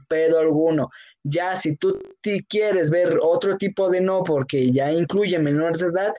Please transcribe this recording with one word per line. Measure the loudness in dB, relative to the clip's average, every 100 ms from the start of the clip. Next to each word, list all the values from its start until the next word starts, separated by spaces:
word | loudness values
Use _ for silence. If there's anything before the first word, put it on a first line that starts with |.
| -2
pedo | 0 2 2
alguno. | 2 2 2 0 -2 -8 -20 _
Ya, | -6 -4 -4 -4
si | -4 -2
tú | -2 -2 -8 -12
ti-, | -6 -6 -4
quieres | -2 0 2 2
ver | 2 2 2
otro | 2 2 0 -2
tipo | -2 -2 0
de | 2
no, | 2 0
porque | 0 -2 0 0 2
ya | 2 0
incluye | 0 0 0 0 0
menores | 0 0 0 -2
de | -2
edad, | -2 -2